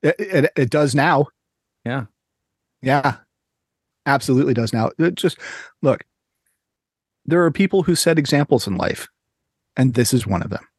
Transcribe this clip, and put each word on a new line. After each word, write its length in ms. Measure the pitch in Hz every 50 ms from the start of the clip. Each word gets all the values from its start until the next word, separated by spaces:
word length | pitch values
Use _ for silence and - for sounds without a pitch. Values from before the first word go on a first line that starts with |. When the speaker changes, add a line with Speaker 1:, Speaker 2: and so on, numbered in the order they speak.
| -
Speaker 1:
It, 120 | - - -
it, 320 | 214 202 190 160 135 - _
it 140 | - 139 120
does 240 | - 151 151 143 110
now. 320 | 143 139 165 170 139 147 - _ _ _ _ _ _ _ _ _ _ _
Speaker 2:
Yeah. 220 | 117 123 135 123 - _ _ _ _ _ _ _ _ _ _ _ _ _ _ -
Speaker 1:
Yeah. 320 | 127 135 147 135 143 117 - _ _ _ _ _ _ _ _ _ _ _ _ _ _ _ _ _
Absolutely 480 | 143 143 139 - - 135 127 143 143 127
does 200 | 113 113 110 -
now. 180 | 117 110 - - _
It 160 | 160 170 180
just, 220 | - - 180 - - - - - - - - _ _
look, 220 | - 143 123 - - _ _ _ _ _ _ _ _ _ _ _ _ _ _ _ _ _ _ _ _ _ _ _ _
there 160 | - 156 175 175
are 60 | 165
people 320 | 147 - 196 185 - 196 175
who 120 | - 175
set 240 | 151 - 175 165 160
examples 480 | 147 135 - 143 143 - 147 120 - -
in 80 | 98
life, 320 | 87 - - - - - - _ _ _ _ _ _ _ _ _ _ _ _ _ -
and 160 | 127 131 120
this 200 | - 120 - -
is 140 | 127 113 107
one 140 | 101 87
of 80 | 80 -
them. 180 | 101 - - _ _